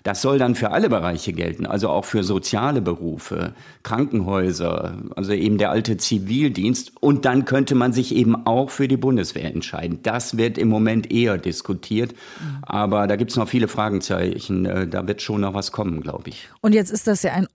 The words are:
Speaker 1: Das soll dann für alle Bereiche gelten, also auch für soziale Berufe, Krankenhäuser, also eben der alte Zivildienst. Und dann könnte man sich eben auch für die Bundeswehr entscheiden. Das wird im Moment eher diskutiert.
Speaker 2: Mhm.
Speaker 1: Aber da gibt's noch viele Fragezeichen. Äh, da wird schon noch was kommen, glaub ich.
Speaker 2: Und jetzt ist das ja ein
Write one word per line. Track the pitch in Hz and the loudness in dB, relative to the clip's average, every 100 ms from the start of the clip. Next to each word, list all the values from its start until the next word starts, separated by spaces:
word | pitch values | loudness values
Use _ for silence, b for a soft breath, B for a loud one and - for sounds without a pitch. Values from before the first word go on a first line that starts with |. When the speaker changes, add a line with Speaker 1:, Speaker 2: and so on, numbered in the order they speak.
Speaker 1:
Das | - 98 | -4 -2
soll | 131 139 | 2 4
dann | 123 | 4
für | 120 110 | 2 2
alle | 123 220 | 2 2
Bereiche | 110 85 82 - | 2 0 -2 -4
gelten, | 85 85 82 - | -4 -4 -4 -4
also | 101 98 | 0 0
auch | 78 - | 0 0
für | 113 | -2
soziale | 92 95 - 104 131 139 | 0 -2 0 -2 0 0
Berufe, | 90 85 85 - - 82 87 - B B | 0 -2 -4 -8 -6 -6 -6 -8 B B
Krankenhäuser, | - 113 139 113 92 98 92 85 85 82 87 92 - - | -6 -2 0 0 0 0 0 0 -2 -2 -6 -8 -10 -6
also | 98 | -2
eben | 104 107 104 | 2 2 2
der | 104 | 2
alte | 110 113 98 | 2 0 -2
Zivildienst. | - 110 95 127 147 92 104 123 - - | 0 -2 0 2 2 2 0 0 -4 0
Und | 147 139 135 | 2 4 4
dann | 131 - | 2 4
könnte | 131 135 | 2 4
man | 131 123 | 2 2
sich | 120 123 127 | 2 2 4
eben | 113 117 113 | 4 4 2
auch | 120 135 | 2 0
für | - 139 | 0 0
die | 135 | 2
Bundeswehr | 135 120 87 - 78 | 2 2 0 -4 -6
entscheiden. | 82 - 80 85 85 | -6 -6 -6 -6 -4
Das | 113 117 - 113 | -2 -2 -2 0
wird | 117 107 | 0 2
im | 113 | 2
Moment | 107 110 113 - | 4 2 2 0
eher | 117 117 92 | 2 2 2
diskutiert. | 90 - - 92 - 107 120 | -2 -6 -4 -6 -2 -2 -2
Speaker 2:
Mhm. | - - - 156 139 | -6 -20 -14 -12 -10
Speaker 1:
Aber | - 101 104 104 101 | -4 -2 2 2 2
da | 101 | 2
gibt's | 113 123 | 0 0
noch | 107 | 0
viele | 123 110 | 2 0
Fragezeichen. | - 107 98 - 90 92 92 - 92 92 | 0 -2 -2 -2 -2 -2 -4 -4 -2 0
Äh, | 92 90 | -2 -2
da | 95 92 | -4 -4
wird | 101 | -4
schon | - 104 | -2 -2
noch | 98 98 | -2 -2
was | 95 | -6
kommen, | - 104 80 | -4 -4 -4
glaub | 76 - - | -6 -10 -12
ich. | - - - | -16 -20 -2
Speaker 2:
Und | 220 214 | 4 4
jetzt | 185 | 4
ist | 214 220 | 0 0
das | 202 | 0
ja | 175 | 0
ein | 160 185 | 0 -2